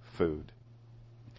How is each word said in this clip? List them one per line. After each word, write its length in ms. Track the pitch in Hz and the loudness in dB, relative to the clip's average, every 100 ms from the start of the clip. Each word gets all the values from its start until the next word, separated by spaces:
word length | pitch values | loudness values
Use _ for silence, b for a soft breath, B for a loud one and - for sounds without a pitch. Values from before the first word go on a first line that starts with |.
| - - | -16 4
food." 340 | 85 76 - - - - - - - - - | 6 6 -4 -14 -20 -20 -18 -18 -18 -18 -18